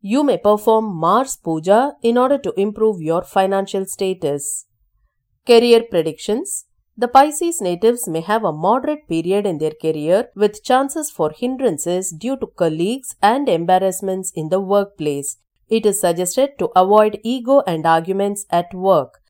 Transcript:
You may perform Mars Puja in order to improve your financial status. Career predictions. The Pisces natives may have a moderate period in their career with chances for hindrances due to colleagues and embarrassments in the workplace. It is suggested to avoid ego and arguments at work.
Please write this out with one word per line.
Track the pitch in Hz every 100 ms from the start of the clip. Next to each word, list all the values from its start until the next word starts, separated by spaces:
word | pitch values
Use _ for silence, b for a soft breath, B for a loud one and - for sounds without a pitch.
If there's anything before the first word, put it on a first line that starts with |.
You | 196 247
may | 285 180
perform | 202 208 208 220 220 175
Mars | 165 214 269 -
Puja | - 160 160 208 277 285
in | 233 240
order | 254 277
to | 190 -
improve | 202 214 220 196
your | 156 165
financial | 180 196 190 196 196 196
status. | 190 - 190 180 147 143 - - _ _ _ _ _ _ _ _ -
Career | 233 240 226 233
predictions. | 175 160 156 - 214 381 - - _ _ -
The | 240
Pisces | 262 302 294 339 330
natives | 185 175 226 240 -
may | 165
have | 165 220
a | 208
moderate | 151 175 247 277 302 _
period | 165 170 196
in | 202 156
their | 156 156
career | 160 156 151 190 240
with | - 208 208
chances | - 254 277 330 302
for | - 156 156
hindrances | 247 262 262 151 175 180 185 160
due | 233 262
to | -
colleagues | - 170 160 180 262 - -
and | 202 254 277
embarrassments | 170 170 185 190 180 196 190 185
in | - 156
the | 185
workplace. | 190 202 202 _ 151 143 139 - _ _ _
It | 226
is | 208 196
suggested | 175 170 - - 277 -
to | 208
avoid | 185 190 208 214 208
ego | 226 254 233 277 -
and | 165
arguments | 160 165 165 196 202 202 -
at | - 175
work. | 185 190 175 131 _